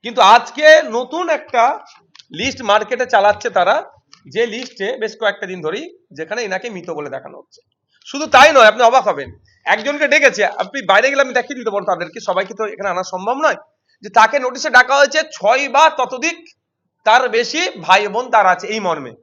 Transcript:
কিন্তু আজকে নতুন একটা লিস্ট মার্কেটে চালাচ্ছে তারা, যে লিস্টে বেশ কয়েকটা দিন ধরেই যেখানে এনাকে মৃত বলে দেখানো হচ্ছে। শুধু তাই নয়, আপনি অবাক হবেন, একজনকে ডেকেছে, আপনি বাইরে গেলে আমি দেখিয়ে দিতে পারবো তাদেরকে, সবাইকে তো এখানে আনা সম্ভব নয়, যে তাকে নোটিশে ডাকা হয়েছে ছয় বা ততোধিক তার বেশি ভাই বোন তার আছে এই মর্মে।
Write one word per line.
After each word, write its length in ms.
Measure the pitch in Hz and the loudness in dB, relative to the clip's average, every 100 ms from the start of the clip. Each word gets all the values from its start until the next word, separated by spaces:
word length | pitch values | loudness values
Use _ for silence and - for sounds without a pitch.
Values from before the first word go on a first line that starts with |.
কিন্তু 180 | 220 247 | -8 2
আজকে 600 | 190 233 - - 302 311 | 6 6 4 2 6 6
নতুন 440 | 277 226 254 320 349 | 4 -6 -6 -6 -4
একটা 520 | 302 - 240 240 - - _ _ _ _ | -4 -2 0 0 -2 -12 _ _ _ _
লিস্ট 320 | 156 247 262 | -8 -6 -6
মার্কেটে 440 | 226 208 220 240 247 | 0 0 0 -6 0
চালাচ্ছে 440 | 226 202 202 233 | 2 2 0 -2
তারা, 400 | 190 180 277 381 _ _ _ - | 0 0 0 -4 _ _ _ -12
যে 140 | 151 240 | -4 -4
লিস্টে 500 | 220 254 - 196 262 | -4 -14 -8 -8 -6
বেশ 200 | 214 214 | -8 -4
কয়েকটা 260 | 214 202 190 | -4 -4 -12
দিন 160 | 185 | -8
ধরেই 360 | 156 202 339 _ _ | -8 -8 -12 _ _
যেখানে 300 | 135 156 220 | -16 -10 -8
এনাকে 280 | 214 185 240 | -6 -8 -8
মৃত 200 | 190 175 | -14 -12
বলে 200 | 151 147 | -12 -12
দেখানো 280 | 131 - - | -14 -16 -20
হচ্ছে। 220 | _ _ _ _ _ _ - | _ _ _ _ _ _ -14
শুধু 200 | 277 311 | -10 2
তাই 260 | 254 294 | 6 8
নয়, 140 | 285 220 | 8 6
আপনি 160 | 220 | 6
অবাক 260 | 233 254 208 | 4 4 0
হবেন, 220 | 143 127 - _ _ | -4 -8 -16 _ _
একজনকে 440 | - 214 220 294 285 | -4 -4 -2 -4 0
ডেকেছে, 360 | 294 277 196 | 2 2 2
আপনি 420 | 196 - 196 277 196 | -4 -4 -8 -8 2
বাইরে 240 | 196 262 | 2 2
গেলে 120 | 277 | 0
আমি 120 | 262 | 0
দেখিয়ে 240 | 247 240 254 | -2 -4 -8
দিতে 120 | 220 | -6
পারবো 160 | 202 202 | -6 -4
তাদেরকে, 340 | 175 175 233 | -6 -6 -10
সবাইকে 340 | 220 185 196 | -6 -4 -6
তো 120 | 214 214 | -8 -10
এখানে 220 | 175 196 | -8 -6
আনা 140 | 180 | -6
সম্ভব 320 | 185 185 196 | -6 -8 -6
নয়, 220 | 269 302 302 _ _ _ _ | -2 -2 -2 _ _ _ _
যে 80 | 202 | -2
তাকে 280 | 220 214 285 | 2 2 2
নোটিশে 320 | 254 247 311 | -4 -6 2
ডাকা 260 | 247 247 277 | 2 4 2
হয়েছে 260 | 285 302 | 2 0
ছয় 460 | 311 - 196 262 277 | -6 -4 0 0 0
বা 220 | 269 311 | 2 2
ততোধিক 480 | 294 247 254 311 330 _ _ _ _ _ _ | 2 -6 -4 -6 -8 _ _ _ _ _ _
তার 240 | - 240 254 | 2 2 2
বেশি 420 | 220 233 302 359 208 | -2 -4 -4 -6 -8
ভাই 280 | 160 190 208 | 0 0 0
বোন 220 | 208 254 | -6 0
তার 160 | 233 185 | 2 2
আছে 200 | 175 202 | 0 -4
এই 140 | 220 | -6
মর্মে। 320 | 190 156 127 113 | -6 -6 -10 -20